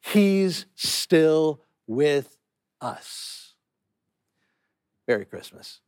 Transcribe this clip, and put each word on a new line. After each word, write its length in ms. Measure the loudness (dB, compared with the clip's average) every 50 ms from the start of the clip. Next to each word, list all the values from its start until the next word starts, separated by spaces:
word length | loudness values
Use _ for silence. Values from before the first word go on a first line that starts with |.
he's 640 | -10 2 2 4 4 4 4 2 2 0 -2 -6 -12 _ _
still 840 | -8 -6 -4 -4 -4 0 2 4 4 4 4 4 4 2 0 -2 -4 _ _ _ _ _
with 480 | -8 -2 0 2 2 2 0 -2 -6 _ _ _ _ _ _ _ _ _ _
us. 720 | -10 -10 -10 -10 -16 -18 -16 -14 -14 -14 -16 -18 -20 -20 _ _ _ _ _ _ _ _ _ _ _ _ _ _ _ _ _ _ _ _ _ _ _ _ _ _ _ _ _ _ _
Merry 160 | -2 -2 -2 -2
Christmas. 560 | _ -14 -16 -16 -16 -20 -20 -20 -20 -20 _ _